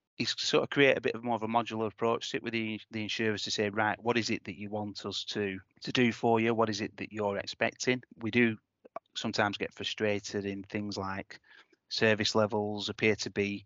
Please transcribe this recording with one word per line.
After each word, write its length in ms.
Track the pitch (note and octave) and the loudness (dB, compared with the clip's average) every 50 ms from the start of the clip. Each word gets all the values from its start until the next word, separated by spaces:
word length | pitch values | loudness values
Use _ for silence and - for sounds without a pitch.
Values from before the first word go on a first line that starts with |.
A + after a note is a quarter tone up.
| _ _ _ - | _ _ _ -4
is 160 | A#2+ - - | -4 -4 -2
sort 280 | - - - - D3 B2+ | -2 -2 2 2 2 2
of 60 | - | 2
create 280 | - C#3+ C#3+ C3+ - - | 4 6 6 6 6 4
a 20 | |
bit 140 | B2 B2+ - | 2 -2 -4
of 100 | A2+ A#2 | -2 -2
more 100 | A#2+ A#2 | -2 -2
of 80 | G#2+ | -2
a 60 | A2 A2 | -2 0
modular 380 | A2+ A#2 A2+ G#2 A2 A2 A2+ | 0 0 0 0 -4 -4 -4
approach, 440 | G#2 - - A2+ A#2 A#2 A#2 - - | -4 -2 -2 0 0 0 0 -2 -6
sit 120 | - - | -6 -6
with 100 | - A#2 | -4 -4
the, 260 | A2+ A2+ A2 A2 A2 G#2 - _ | -4 -2 -2 -4 -6 -8 -10 _
the 120 | A#2 A2 | -8 -6
insurers 400 | G#2+ G2+ - - A2+ A2 G#2 G2 - | -6 -4 -2 0 0 0 0 -2 -4
to 60 | G#2+ | -4
say, 200 | - - G#2+ G#2 | -2 0 0 0
"Right, 280 | G2+ A2 G#2+ G#2+ F#2+ - | 0 0 0 0 0 -2
what 160 | G#2+ A#2 A#2 A#2 | -2 0 0 0
is 100 | G#2+ - | 0 0
it 160 | G#2+ - - | -2 -4 -4
that 140 | G#2+ F2 - | -8 -10 -10
you 100 | G#2 G2+ | -8 -6
want 380 | G#2 G#2+ G#2 G#2 G2 - - | -6 -6 -6 -6 -8 -8 -8
us 180 | G2+ F#2+ - - | -6 -6 -6 -8
to, 340 | - - A2 G#2 G2 F#2+ F#2+ - _ _ - | -6 -4 -2 -2 -2 -4 -6 -10 _ _ -12
to 120 | - - | -8 -2
do 200 | - C3+ B2 A#2 | 2 4 4 4
for 260 | A2 - - A#2 A2+ A2+ | 4 2 2 4 4 4
you? 140 | A2+ A#2 | 4 2
What 160 | A#2 A2 A2+ A2 | 2 2 2 0
is 140 | G#2 G2+ | 0 -2
it 120 | G#2+ - - - | -4 -6 -6 -8
that 140 | G2 - | -10 -8
you're 260 | G#2 G#2+ G#2 G2+ G2+ G2 | -4 -2 -2 -2 -2 -2
expecting?" 640 | - - - - A#2 A2+ - - - C3 B2+ B2+ - _ - - | -4 -6 -4 -2 -2 -2 -2 -2 0 0 0 0 -2 _ -12 -6
We 100 | - A2 | -6 0
do 280 | G#2 B2 A#2+ A2+ G#2+ - _ _ _ _ _ - _ - - _ _ | 4 4 4 4 2 -2 _ _ _ _ _ -16 _ -16 -16 _ _
sometimes 420 | - - A2+ G2+ - G#2+ G#2 G2 | -6 -6 -2 0 2 2 2 0
get 160 | - G2 - | -2 -6 -8
frustrated 720 | - - G2 - - - G#2+ G#2 G2+ G2+ G2+ - - G#2 G2 | -6 -8 -6 -6 -2 0 0 0 0 0 -4 -4 -4 -4 -2
in 180 | G2+ G2 G2 | -4 -4 -6
things 360 | F#2+ - - G#2 G#2 G#2 G2+ G#2 | -8 -6 -6 -6 -4 -4 -4 -4
like 420 | F#2+ F#2+ F#2+ G2 - - - - _ _ - - - _ _ _ _ _ | -4 -4 -6 -6 -8 -10 -16 -20 _ _ -20 -20 -20 _ _ _ _ _
service 460 | - - A2+ A2 G#2+ G#2 G#2 - - | 0 4 6 6 6 4 2 2 4
levels 560 | A2+ G#2+ G2+ A2 G#2+ G#2 G#2 G#2+ G#2 G2+ G#2+ | 4 4 4 2 0 -2 -2 -4 -4 -4 -6
appear 260 | G2+ - A#2 A2 G2+ | -2 2 2 2 4
to 140 | - - A2 | 2 -2 -4
be 340 | - G#2+ G2+ G2+ G2+ G2 G2+ | -2 0 0 0 -2 -6 -10